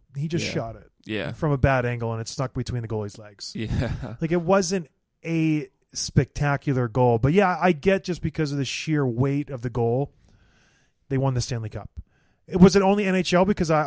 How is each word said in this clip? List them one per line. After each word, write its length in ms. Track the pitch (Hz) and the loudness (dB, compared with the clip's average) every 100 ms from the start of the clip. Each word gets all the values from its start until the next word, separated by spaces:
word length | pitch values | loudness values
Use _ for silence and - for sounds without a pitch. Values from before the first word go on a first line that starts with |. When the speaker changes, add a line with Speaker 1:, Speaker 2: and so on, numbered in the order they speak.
| _ 139 | _ -8
Speaker 1:
he 100 | 156 | -4
just 180 | 165 107 | -4 -4
Speaker 2:
Yeah. 60 | |
Speaker 1:
shot 240 | 151 113 107 | -4 -6 -12
it. 140 | - _ | -20 _
Speaker 2:
Yeah. 280 | - 107 78 | -6 -4 -4
Speaker 1:
From 200 | - 160 | -2 0
a 60 | 139 | 2
bad 260 | 139 131 | 2 2
angle, 280 | 120 120 113 | 0 -4 -4
and 80 | 113 | -6
it 60 | 113 | -8
stuck 260 | - 127 | -6 -6
between 260 | - 120 123 | -6 -6 -6
the 80 | 113 | -6
goalie's 300 | 110 104 107 | -6 -6 -10
legs. 340 | 104 101 - | -20 -16 -14
Speaker 2:
Yeah. 360 | - 110 - 113 - | -8 -4 -2 -2 -4
<laughs> 160 | 120 110 | -8 -6
Speaker 1:
Like, 120 | 160 | -2
it 80 | 175 | -2
wasn't 480 | 165 196 170 190 156 _ _ _ | 2 2 2 -4 -6 _ _ _
a 460 | 165 165 160 151 139 _ _ | -4 0 2 0 -4 _ _
spectacular 960 | - - - 139 - 147 143 - 127 120 | -8 0 0 0 -2 -2 0 0 0 0
goal. 300 | 127 123 117 | 2 4 4
But, 160 | 131 | 2
yeah, 240 | 185 185 170 | 2 0 2
I 120 | 180 | 0
get 320 | 156 185 190 | 2 2 0
just 180 | - 170 | -2 -6
because 300 | 165 - 151 | -6 -4 -4
of 40 | 143 | -2
the 60 | |
sheer 420 | 131 - - 151 135 | -4 -6 -2 0 0
weight 440 | 113 139 139 143 | 0 0 0 -4
of 100 | 131 | -8
the 100 | 120 | -6
goal, 420 | 113 117 123 143 _ _ _ _ _ _ _ _ _ - | -2 0 0 -4 _ _ _ _ _ _ _ _ _ -6
they 80 | 135 | -2
won 160 | 135 | 0
the 60 | 127 | -2
Stanley 260 | - 120 110 | -4 -6 -8
Cup. 220 | 107 101 - - _ _ _ - | -12 -14 -18 -20 _ _ _ -4
It, 120 | 180 | 8
was 180 | 185 190 | 8 8
it 60 | |
only 240 | 190 202 190 | 4 2 2
N 80 | |
H 180 | 185 - | 0 2
L? 120 | 180 190 | 2 2
Because 240 | 208 160 | 2 2
I, 140 | 156 | 2